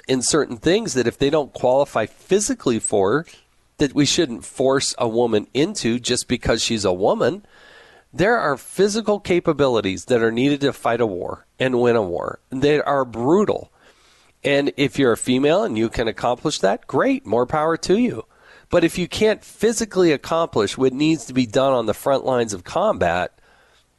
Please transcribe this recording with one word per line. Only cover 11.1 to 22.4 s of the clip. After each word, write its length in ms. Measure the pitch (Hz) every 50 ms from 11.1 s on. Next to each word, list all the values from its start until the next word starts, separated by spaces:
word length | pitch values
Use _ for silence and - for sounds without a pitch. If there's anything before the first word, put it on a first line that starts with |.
| 95 85 67 - - - - _ _ -
and 200 | 131 131 127 120
win 160 | 123 120 117
a 80 | 117 104
war. 360 | 90 85 - - - - - _ -
They 320 | - 135 147 143 151 147
are 240 | - - 143 139 131
brutal. 680 | 123 110 113 120 135 165 202 214 - 95 - - - _ _ _ _ _ _ _ _ _ _ _ _ _ _ -
And 300 | 135 143 139 143 143 -
if 240 | - 143 131 - -
you're 140 | 139 120 110
a 40 |
female 460 | - - - 123 127 139 147 160 196 226
and 140 | 202 123
you 100 | 110 113
can 220 | 113 - - 117 113
accomplish 500 | 98 - - 120 123 123 - 160 143 -
that, 280 | - 190 208 254 -
great, 380 | - - 139 185 262 277 254 -
more 200 | 98 104 117 127
power 320 | 123 - 156 151 160 165
to 200 | 160 - - 180
you. 280 | 220 247 233 127 113 - _ _ _ _ - - - _ _
But 140 | - 175 165
if 140 | 165 -
you 100 | 180 175
can't 380 | - - - 214 214 208 - -
physically 680 | - - - - 220 233 - 233 208 - 185 185 170
accomplish 640 | 147 123 - - 165 165 165 156 - 127 104 98 -
what 140 | - 131 131
needs 320 | 127 131 151 156 160 147 -
to 80 | - 127
be 120 | 127 127
done 260 | 113 101 135 131 139
on 140 | 135 123 113
the 80 | 107 98
front 320 | - - 147 139 123 -
lines 280 | 127 131 123